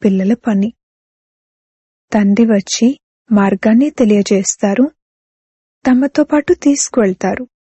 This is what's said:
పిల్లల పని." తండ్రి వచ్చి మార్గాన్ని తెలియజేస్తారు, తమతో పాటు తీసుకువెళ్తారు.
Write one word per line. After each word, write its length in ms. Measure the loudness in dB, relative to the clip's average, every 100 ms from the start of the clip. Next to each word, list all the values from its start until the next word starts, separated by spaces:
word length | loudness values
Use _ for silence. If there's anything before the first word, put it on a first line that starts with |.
పిల్లల 300 | -2 0 -2
పని." 380 | -2 -2 -2 -2 -6 _ _ _ _ _ _ _ _ _ _ _ _ -4
తండ్రి 340 | 0 2 2 2
వచ్చి 520 | 0 -2 -2 -2 -2 _ _ -2
మార్గాన్ని 580 | 0 0 0 2 2 2
తెలియజేస్తారు, 1000 | 0 0 2 0 -2 -2 -4 -2 0 -2 -4 _ _ _ _ _ _ _ _ 0
తమతో 340 | 0 0 -2
పాటు 300 | 0 0 0
తీసుకువెళ్తారు. 920 | 0 0 0 -2 -2 -2 -2 -4 -6 -10 _